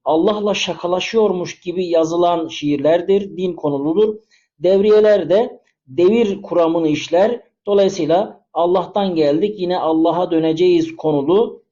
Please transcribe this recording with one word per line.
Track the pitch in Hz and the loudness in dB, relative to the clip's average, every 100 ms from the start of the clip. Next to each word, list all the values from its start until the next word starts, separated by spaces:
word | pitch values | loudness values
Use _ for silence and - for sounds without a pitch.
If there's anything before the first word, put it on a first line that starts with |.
| 135 | -2
Allah'la | 160 190 208 208 | 0 0 0 -2
şakalaşıyormuş | 196 185 165 175 180 - 226 214 185 165 - | -4 -4 -6 -4 -4 -2 0 0 -2 -6 -10
gibi | 175 175 175 | -8 -6 0
yazılan | 165 160 170 175 170 160 | 0 0 0 0 0 -4
şiirlerdir, | - 147 143 143 175 175 196 196 165 | -6 -4 0 2 0 2 -2 -2 -6
din | 185 | -6
konuludur. | 165 - 139 143 175 214 214 _ _ _ - | -4 -4 -2 -2 0 0 -2 _ _ _ -4
Devriyeler | 170 196 208 214 214 208 160 | 2 2 4 4 4 2 2
de | 196 240 - _ _ - | 0 0 -8 _ _ -10
devir | 131 180 233 208 190 | 2 2 4 0 -2
kuramını | - 170 165 170 160 | -4 0 2 0 0
işler. | 151 - 170 214 240 _ _ - | -2 -2 0 0 -2 _ _ -2
Dolayısıyla | 202 190 196 151 170 220 - _ | 2 2 0 0 0 -2 -8 _
Allah'tan | 151 175 185 170 208 196 160 | -2 0 0 -2 -4 -2 0
geldik, | 147 156 208 208 | 0 2 -2 -4
yine | 180 180 | -4 -2
Allah'a | 151 160 165 170 175 | 0 2 2 0 0
döneceğiz | 165 160 160 180 175 160 - | 0 0 2 2 2 0 -4
konulu, | 156 147 139 196 233 - _ | -2 -2 2 0 0 -6 _